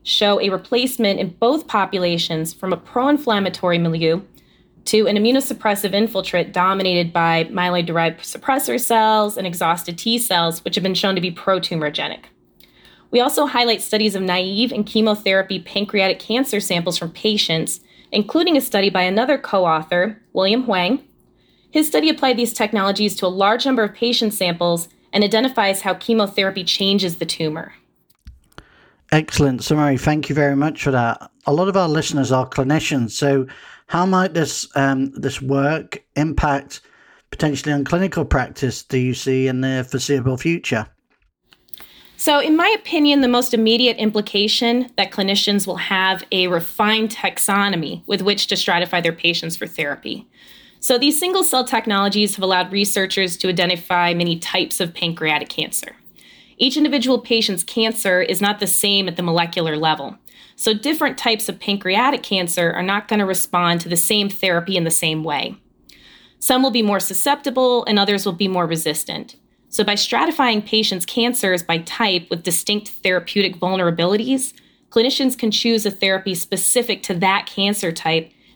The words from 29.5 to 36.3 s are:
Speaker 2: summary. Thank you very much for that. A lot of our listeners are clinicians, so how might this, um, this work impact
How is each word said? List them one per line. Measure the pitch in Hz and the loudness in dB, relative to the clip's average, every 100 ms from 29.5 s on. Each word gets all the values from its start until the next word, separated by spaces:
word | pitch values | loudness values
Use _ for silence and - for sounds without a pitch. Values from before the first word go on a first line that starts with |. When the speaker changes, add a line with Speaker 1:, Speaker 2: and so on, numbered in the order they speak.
| 123 | 2
Speaker 2:
summary. | - 151 147 127 | 0 2 4 2
Thank | 156 151 147 | 2 0 0
you | |
very | 147 143 139 | 2 2 2
much | 151 - | 0 0
for | 147 | 0
that. | 127 117 - - _ - | 2 0 -2 -10 _ 0
A | |
lot | 147 190 | 2 2
of | 196 | 2
our | 170 | 2
listeners | 151 151 151 123 | 0 0 0 2
are | 131 123 | 2 0
clinicians, | - 131 156 156 143 113 | -2 0 0 0 -2 -2
so | - 143 139 131 - - - - | 0 2 2 0 -10 -20 -20 -6
how | 175 | -2
might | 190 185 185 | 2 2 2
this, | 165 151 - - 143 | 0 -2 -4 -6 -2
um, | 139 135 135 | 0 0 -2
this | - 135 127 | -4 -6 -6
work | 135 135 139 156 - - _ - | -2 0 0 -2 -6 -14 _ -4
impact | 156 | -2